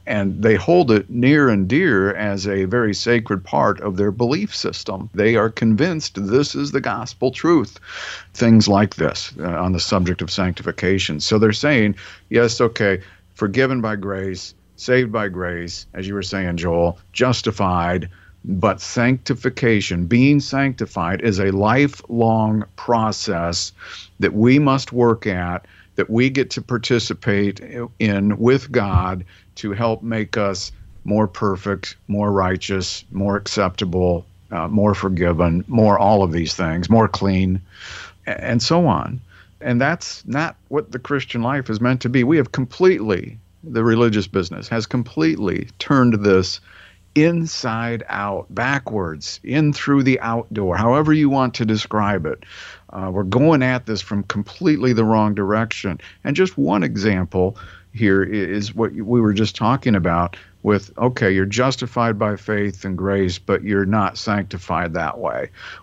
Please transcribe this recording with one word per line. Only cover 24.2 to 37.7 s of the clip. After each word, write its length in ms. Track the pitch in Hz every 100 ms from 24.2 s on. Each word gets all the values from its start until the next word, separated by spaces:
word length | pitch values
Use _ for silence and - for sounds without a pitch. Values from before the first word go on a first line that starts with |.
| 98
we 260 | 104 120 139
must 320 | 143 135 -
work 340 | 123 120 110 113
at, 400 | 90 87 87 - - _ -
that 140 | -
we 200 | 110 131
get 200 | 135 127
to 120 | -
participate 1000 | - 120 - 120 - 104 - 101 101 98 - 120 120 -
in 380 | 110 98 101 104
with 320 | 117 135 131
God 540 | 123 101 90 92 92 90 - _ -
to 160 | 107
help 320 | 98 113 113
make 320 | 113 110 104 113
us 380 | 101 95 - - - - -
more 200 | 104 104
perfect, 720 | - 104 95 101 98 - - -
more 240 | 101 104
righteous, 720 | 98 92 92 - 95 90 - -
more 260 | 95 101 101
acceptable, 880 | 101 - 92 90 95 92 90 85 - _ -
uh, 160 | 85 85
more 260 | 107 104
forgiven, 680 | 95 95 87 87 80 87 85 -
more 280 | 117 107 101
all 240 | 101 107
of 120 | 92
these 200 | 82 80
things, 360 | - 82 85 82
more 180 | 113 107
clean, 540 | - 98 95 95 92 -